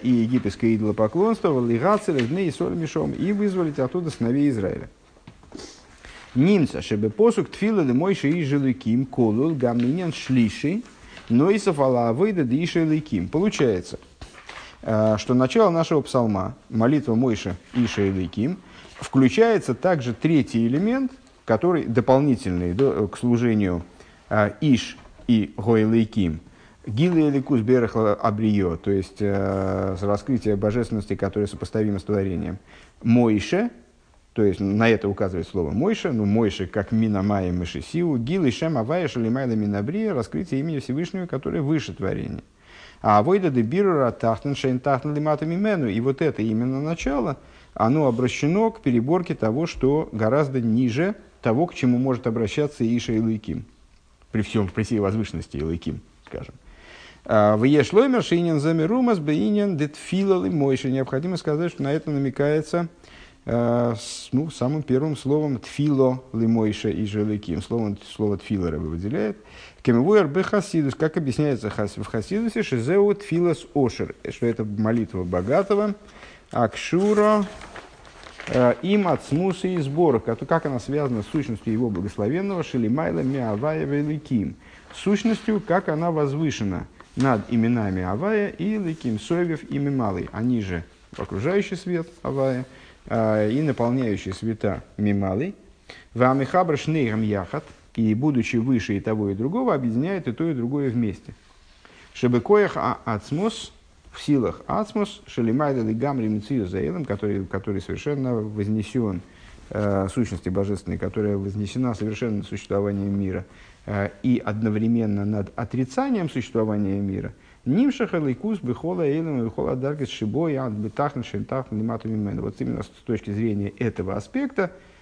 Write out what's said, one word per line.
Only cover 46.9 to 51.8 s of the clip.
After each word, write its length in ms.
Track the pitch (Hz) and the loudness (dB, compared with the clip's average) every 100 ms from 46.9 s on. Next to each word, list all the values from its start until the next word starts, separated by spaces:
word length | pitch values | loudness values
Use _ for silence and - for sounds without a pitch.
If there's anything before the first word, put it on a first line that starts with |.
| 165 - 277 196 131 - - - | -4 -2 -2 -2 -4 -10 -20 -10
оно 340 | - 113 151 139 | 0 2 4 4
обращено 640 | 117 127 - 147 190 226 | 2 0 0 0 2 0
к 100 | 220 | 0
переборке 540 | 139 120 127 180 170 147 | 0 2 2 0 0 -2
того, 320 | 110 123 165 | -2 0 -2
что 400 | - 131 147 160 | 0 0 2 -2
гораздо 480 | 107 110 139 139 131 | -2 2 2 2 0
ниже 540 | 117 113 127 120 185 214 - _ | 2 2 2 2 -2 -2 -10 _
того, 240 | 120 117 170 | 0 2 0
к 80 | |
чему 240 | - | 0